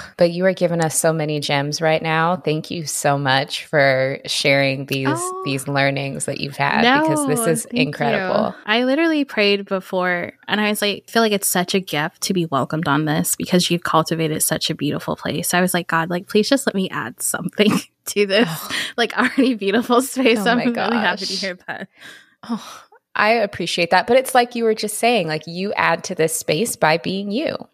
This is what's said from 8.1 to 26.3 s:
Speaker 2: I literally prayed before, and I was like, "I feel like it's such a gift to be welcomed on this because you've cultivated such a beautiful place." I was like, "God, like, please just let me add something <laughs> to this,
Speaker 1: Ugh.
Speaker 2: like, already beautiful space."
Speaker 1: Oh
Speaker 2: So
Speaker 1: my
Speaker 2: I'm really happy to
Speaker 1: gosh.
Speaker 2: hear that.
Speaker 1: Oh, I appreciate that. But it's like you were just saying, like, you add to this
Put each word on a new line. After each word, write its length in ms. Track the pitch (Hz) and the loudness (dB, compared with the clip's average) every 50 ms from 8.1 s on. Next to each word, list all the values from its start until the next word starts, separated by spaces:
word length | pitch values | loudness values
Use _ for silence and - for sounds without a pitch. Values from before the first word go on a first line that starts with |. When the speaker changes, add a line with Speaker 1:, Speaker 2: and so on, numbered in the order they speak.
| 139 143 190 185 - 208 214 - 190 - - | 0 -2 -2 -2 -4 -2 -4 -4 -6 -8 -4
Speaker 2:
I 180 | - 214 233 247 | -2 0 0 2
literally 420 | 254 262 302 330 330 320 302 285 | 0 0 2 2 2 2 0 -2
prayed 400 | - - - 208 202 202 202 202 | -2 0 0 2 2 2 0 -2
before, 680 | - 202 190 185 - - 185 180 180 180 175 175 - - _ _ - | -4 -6 -6 -6 -4 -4 -2 -2 0 -2 -2 -4 -8 -10 _ _ -4
and 140 | 190 208 | -2 0
I 80 | 214 208 | 0 0
was 120 | 208 208 214 | 0 0 0
like, 220 | 208 190 - - - | -2 -2 -4 -8 -2
"I 40 | |
feel 100 | - 233 226 | 2 2 4
like 80 | 220 | 4
it's 160 | 208 196 - - | 2 0 0 0
such 260 | - 185 175 - - | 0 0 0 0 0
a 60 | 196 | -2
gift 420 | 185 - - 147 151 170 - _ - | -2 -2 -2 -2 -2 -4 -4 _ -4
to 100 | - 196 | -2 0
be 120 | 180 170 | 0 0
welcomed 420 | 160 - 139 - - - 156 170 156 | 0 0 -2 -2 0 -2 -2 0 2
on 180 | 139 147 156 | 2 2 2
this 300 | 151 147 165 175 - - | 0 0 0 0 -2 -2
because 360 | - 170 - - 180 175 - | -4 -2 2 2 2 2 2
you've 120 | 175 170 - | -2 -2 -2
cultivated 600 | - - 160 160 - 165 160 160 151 151 156 - | 0 2 2 2 2 -2 -2 -2 -2 -2 -2 -2
such 260 | - 160 156 - - | -2 -2 -2 -2 -4
a 60 | 156 | -4
beautiful 400 | - 143 147 - 160 - - 156 | -4 -4 -4 -4 -4 -4 -6 -6
place." 380 | - - - - 156 170 - - | -6 -4 -6 -6 -4 -4 -2 0
I 80 | 175 | 2
was 120 | 185 180 - | 2 2 0
like, 140 | 180 170 - | -2 -2 -2
"God, 220 | - 165 165 165 | -2 -2 -2 -2
like, 160 | 175 180 196 - | -4 -6 -6 0
please 200 | - 208 214 - | 2 2 2 4
just 200 | 277 262 - - | 2 0 0 -2
let 80 | - | -2
me 140 | 196 190 - | -2 -4 -2
add 280 | - 147 135 113 247 - | -4 -8 -8 -8 -10 -6
something 500 | - - - - 170 180 - - 208 208 - - - - | -6 -4 -4 -4 -6 -8 0 2 2 4 4 2 -2 -6
<laughs> 160 | _ _ _ - | _ _ _ -6
to 180 | - 202 208 196 | -2 0 0 2
this, 200 | 190 208 233 170 | 4 2 2 2
Speaker 1:
Ugh. 240 | 160 - - - - - - - - - | 0 -8 -10 -8 -6 -6 -6 -6 -2 -2
Speaker 2:
like, 200 | 233 - - - | -2 -2 0 0
already 380 | 240 247 - - 262 254 254 | 0 0 2 2 2 2 2
beautiful 460 | 208 196 196 190 233 233 - 247 240 | 0 0 0 0 0 2 2 2 2
space." 380 | 254 - - 262 262 240 220 214 | 2 0 -2 0 2 2 2 2
Speaker 1:
Oh 40 | 202 | 2
Speaker 2:
So 120 | 240 233 | 2 2
Speaker 1:
my 80 | 240 - | 2 2
Speaker 2:
I'm 80 | 247 233 | 0 0
really 240 | - - - 233 233 | 0 -2 0 0 0
happy 260 | 214 185 180 180 190 | 0 0 -2 -2 -6
to 100 | 185 190 | -6 -6
Speaker 1:
gosh. 60 | 185 | -6
Speaker 2:
hear 160 | 196 190 180 180 _ - | -6 -6 -8 -10 _ -12
that. 200 | - - 190 - _ _ - - - - - _ _ _ - | -12 -12 -12 -14 _ _ -20 -20 -20 -20 -20 _ _ _ -8
Speaker 1:
Oh, 400 | - 233 208 - - - - - _ _ _ _ _ _ | -8 -8 -8 -8 -12 -18 -20 -20 _ _ _ _ _ _
I 160 | - 202 208 226 | 2 4 4 4
appreciate 580 | 233 214 202 - - 185 165 - - 170 165 | 4 2 0 -2 -6 -6 -4 0 -2 2 4
that. 160 | 185 185 175 - | 4 2 4 6
But 100 | 240 262 | 4 4
it's 180 | 254 254 - | 4 4 4
like 200 | 254 240 247 - | 4 4 4 0
you 80 | 233 226 | 0 0
were 120 | 220 220 | 0 0
just 220 | 220 - 208 - - | 0 -2 -6 -4 0
saying, 280 | - 233 247 220 170 160 | 2 2 2 2 0 0
like, 200 | 156 160 - - | -4 -4 -6 -8
you 260 | 170 175 190 208 - | -8 -6 -6 -4 0
add 300 | - - 165 165 170 - | 2 2 2 2 0 -2
to 100 | - 185 | -8 0
this 200 | - 160 160 | 0 0 0